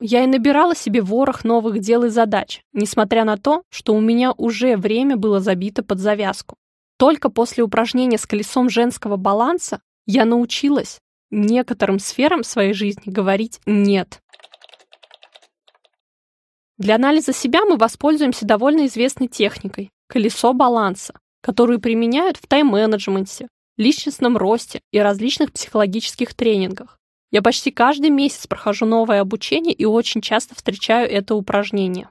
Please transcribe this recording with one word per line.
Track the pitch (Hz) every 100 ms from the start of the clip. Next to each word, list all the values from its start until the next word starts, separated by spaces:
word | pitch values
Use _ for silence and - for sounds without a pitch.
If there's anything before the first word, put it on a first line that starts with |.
я | 226 240
и | 262
набирала | 262 233 285 349
себе | 330 - 220
ворох | 190 226 269 254
новых | 226 233 220 214
дел | 196 233
и | 240
задач, | 226 220 202 - - _
несмотря | - 214 - 208 226
на | 220 208
то, | 269 311 -
что | - -
у | 214
меня | 220 233 254
уже | - 233 208 254 220
время | 208 220 269 254
было | 214 196
забито | 190 185 196 208
под | 226 190
завязку. | 202 208 196 196 - - _ _ _ _
Только | 269 311 269
после | 214 233 -
упражнения | 226 214 226 247 254 226
с | -
колесом | 208 214 - 247
женского | 226 240 240 220 202
баланса | 196 202 247 349 - - - _ -
я | 214
научилась | 226 233 240 - 285 285 - - _ _ _
некоторым | 208 208 240 247 233 196 196
сферам | - - 285 349
своей | - - 196
жизни | 202 208 196 -
говорить | 190 190 196 226 - -
«нет». | 208 202 196 - - _ - - - - - _ _ _ - _ _ _ _ _ _ _ _ _ _ _ _ _ _ _ -
Для | 202
анализа | 220 269 311 311
себя | 269 254 311
мы | 427 302
воспользуемся | 226 - 285 311 285 - 208
довольно | 214 254 311 277
известной | 226 247 - 254
техникой | - 208 - 196 - 202 _ _
«колесо | 254 214 - 233
баланса», | 247 262 233 202 185 - - _ _
которую | - 226 240 240
применяют | 233 226 233 262 370 302
в | -
тайм-менеджменте, | 285 294 202 220 214 202 190 190 - 247 _ _ -
личностном | 220 320 - - 247 226
росте | 185 233 - - -
и | 208
различных | 208 202 226 - 302
психологических | - - 220 208 202 - - 240
тренингах. | - 233 208 185 190 - _ _ _ _
Я | 214
почти | 214 220 -
каждый | - 240 294 302
месяц | 285 277 - -
прохожу | - - 208 220
новое | 226 226 202
обучение | 196 208 - 285 330
и | -
очень | 214 220 233 226
часто | - 220 -
встречаю | - - 202 - 226 240
это | 202 196
упражнение. | 214 202 202 202 202 190 180 -